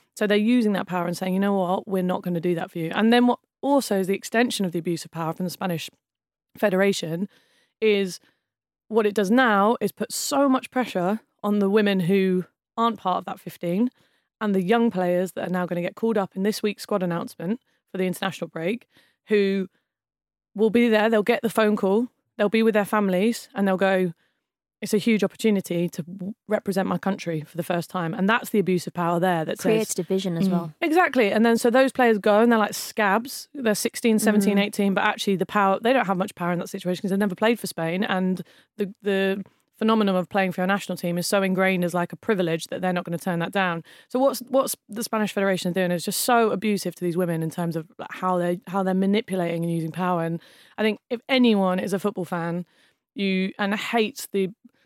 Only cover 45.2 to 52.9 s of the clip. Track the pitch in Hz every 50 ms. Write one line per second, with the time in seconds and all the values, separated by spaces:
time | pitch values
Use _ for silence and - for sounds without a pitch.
45.2 | 214 190 - 214 196 196 190 175 - 180 170 190 185 175 175 165 - 208 190 -
46.2 | - - 240 233 226 214 - 185 220 214 208 185 - 180 - - 180 175 160 175
47.2 | 180 170 165 160 160 160 - - 170 170 160 165 160 - _ - - - - -
48.2 | 185 185 185 175 175 175 175 175 - 180 175 196 190 190 185 190 196 196 196 220
49.2 | - - 185 185 170 170 170 165 170 170 170 165 160 160 156 165 185 180 180 170
50.2 | 165 165 170 165 - - - - - _ _ - 214 214 208 - _ - 247 233
51.2 | - - 269 262 247 233 214 196 190 185 185 185 208 190 196 185 - 208 - 185
52.2 | 175 - 185 175 165 170 170 180 170 - _ _ _ _